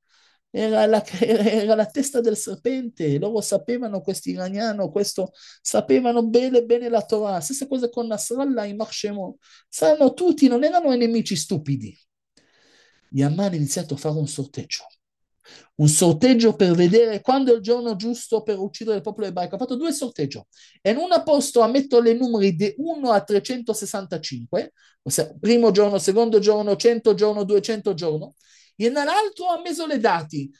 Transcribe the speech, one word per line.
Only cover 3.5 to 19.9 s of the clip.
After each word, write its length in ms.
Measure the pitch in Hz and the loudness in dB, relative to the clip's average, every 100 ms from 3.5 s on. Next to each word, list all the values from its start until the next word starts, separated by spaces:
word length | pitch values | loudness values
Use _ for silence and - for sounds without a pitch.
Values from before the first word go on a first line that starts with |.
| 196 196 240 240 196 | -4 -4 -6 -4 -6
questo 300 | 190 185 180 | -6 -6 -8
iraniano, 600 | 180 185 196 226 208 180 | -8 -6 -4 -4 -4 -4
questo, 420 | 196 202 - 185 - - - | -2 -4 -4 -8 -10 -20 -14
sapevano 640 | - 214 208 262 247 240 226 | -4 -2 2 2 2 0 2
bene, 380 | 233 262 254 | 2 2 2
bene 240 | 233 240 240 | 2 0 0
la 140 | 233 | -2
Torah. 380 | 202 214 208 185 | 0 -2 -2 -4
Stessa 260 | 156 269 269 | -6 -8 -6
cosa 220 | 262 240 | -4 -4
con 180 | 240 226 | -4 -6
Nasrallah, 580 | 208 - 247 277 240 | -6 -6 -4 -2 -2
יימח 260 | 202 202 220 | -4 -6 -8
שמו. 460 | - 208 208 190 - _ _ _ | -8 -8 -8 -10 -14 _ _ _
Sanno 460 | - 311 302 269 | 0 2 4 4
tutti, 340 | 269 359 311 269 | 2 0 4 4
non 160 | 240 | 4
erano 300 | 302 359 320 | 2 2 2
nemici 420 | 247 233 226 - 175 | 2 0 0 -2 -4
stupidi. 600 | - 165 143 135 107 - _ _ _ _ _ _ _ _ _ _ _ | -4 -4 -4 -6 -6 -16 _ _ _ _ _ _ _ _ _ _ _
Gli 140 | 135 | -2
Haman 300 | 143 165 202 | 0 0 -2
ha 40 | 170 | -2
iniziato 380 | 139 - 175 | -4 -4 -6
a 20 | 139 | -6
fare 220 | 160 156 | -4 -4
un 80 | 143 | -4
sorteggio. 580 | - 135 - - - - _ _ _ _ _ _ - _ - | -6 -10 -12 -12 -14 -14 _ _ _ _ _ _ -20 _ 0
Un 120 | 151 | 2
sorteggio 680 | 151 180 156 254 240 226 214 | 4 4 4 4 6 4 4
per 180 | 185 | 2
vedere 460 | 170 175 220 226 208 | 4 4 4 4 0
quando 320 | - 262 262 | 0 2 4
è 40 | 233 | 2
il 60 | |
giorno 320 | 196 240 240 | 2 -2 -2
giusto 480 | 202 220 233 - 220 | -6 -6 -8 -4 -4
per 160 | 214 196 | -2 -4
uccidere 380 | 202 - 226 208 | -6 -8 -6 -4
il 60 | |
popolo 240 | 214 208 202 | -6 -8 -8
ebraico. 280 | 180 175 | -6 -8
Ha 40 | 190 | -6
fatto 180 | 247 262 | -6 -4
due 160 | 330 | -4